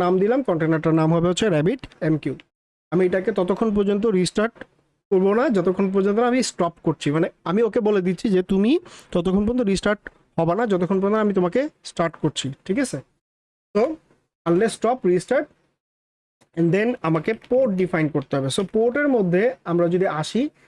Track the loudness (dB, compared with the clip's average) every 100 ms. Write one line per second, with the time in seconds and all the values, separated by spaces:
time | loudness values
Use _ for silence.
0 | 2 2 2 0 0 -2 0 0 2 2
1 | 2 2 0 0 0 2 0 -2 -10 -6
2 | -2 -2 -4 -10 -14 _ _ _ _ 0
3 | 0 0 -2 -2 -2 0 0 0 0 0
4 | 0 0 0 -2 -4 -6 -20 _ _ _
5 | _ 2 2 2 2 2 0 0 0 0
6 | 0 0 0 0 -2 -2 -4 -2 -4 -2
7 | -2 0 -2 -4 -4 0 0 0 0 0
8 | 0 -2 0 0 2 2 2 0 -2 -18
9 | -6 -2 0 0 0 0 0 0 -2 -4
10 | -8 -20 _ -2 0 0 0 0 0 0
11 | 0 0 2 2 0 0 -2 -8 -12 -4
12 | -4 -2 -4 -4 -8 -10 -4 -4 -4 -6
13 | -12 _ _ _ _ _ _ 0 0 -2
14 | _ _ _ _ -2 0 0 0 -2 0
15 | 0 0 0 -2 -2 _ _ _ _ _
16 | _ _ _ _ _ -2 0 2 0 -2
17 | -2 -2 -2 -6 -2 0 2 0 -2 0
18 | 0 -2 -4 -4 -2 -2 -2 0 0 0
19 | 0 0 2 0 0 -4 -4 0 0 0
20 | -2 -4 -4 -4 -4 -8